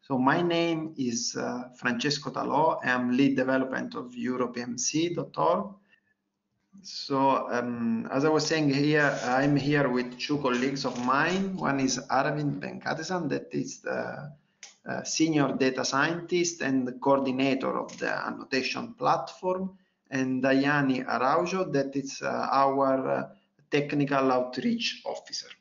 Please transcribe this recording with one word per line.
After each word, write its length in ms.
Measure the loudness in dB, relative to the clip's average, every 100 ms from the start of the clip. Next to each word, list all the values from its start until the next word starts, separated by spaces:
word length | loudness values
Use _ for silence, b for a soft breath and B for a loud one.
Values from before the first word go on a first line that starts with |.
So 160 | _ 2
my 240 | 4 4
name 520 | 2 2 2 0 -4 -4
is, 360 | -2 -2 -4 -4
uh, 300 | -4 -6 -10 -4
Francesco 520 | -2 0 -2 -2 -4
Talò. 560 | -6 -2 2 2 0 0
I'm 300 | 0 0 4
lead 220 | 4 4
development 580 | 2 2 0 -4 -6 -8
of 180 | -10 -6
Euro 340 | -4 -2 -2
P 100 | -4
M 180 | -8 -4
C 380 | -2 -2 -2 -4
dot 220 | -6 0
org. 380 | 2 2 -2 -12 b b b b _ _ _ _ _ -20
So, 640 | -16 -12 -2 2 4 4 2
um, 560 | -2 -2 -2 0 -2 0
as 140 | 0 2
I 40 |
was 160 | 2 2
saying 280 | 2 2
here, 440 | 2 4 4 4 2
I'm 320 | 0 2 4 2
here 320 | 4 2 2
with 320 | 0 -2 -6
two 200 | -2 0
colleagues 440 | 2 2 0 -2
of 180 | -4 -2 0
mine. 500 | 2 2 0 -2 -2
One 240 | 0 2
is 200 | 0 -2 0
Arvind 480 | 0 2 0 -2 -4
Venkatesan, 680 | -8 -8 -6 -6 -4 -4 -2
that 180 | -4 -4
is 260 | -6 -6 -8
the, 540 | -6 -6 -6 -8 -12 -16 _ B B B -8
uh, 140 | -8
senior 500 | -6 0 2 4 2
data 300 | 2 0 0 -2
scientist 760 | 0 0 -2 -2 0 0 -2
and 380 | 0 0 -2 -2
coordinator 760 | 2 4 2 0 0 2 -2 -4
of 180 | -6 -6
the 100 | -4 -4 -4
annotation 680 | -8 -4 -2 -2 -6 -8
platform, 840 | -4 0 0 -2 -6 -4 -2 -4 b b b _
and 320 | -2 0 2
Daiane 640 | 4 4 4 4 2 0 0
Araujo, 600 | 0 2 2 2 0 0
that 240 | 0 0 -4
is, 260 | -6 -6
uh, 240 | -4 -2 0
our, 580 | 4 4 4 2 2 0
uh, 200 | -2 -4 B B _ _
technical 640 | 0 0 0 2 2 4
outreach 720 | 2 0 -2 -2 0 -2 -6 -8
officer. 440 | -8 -10 -12 -12 -20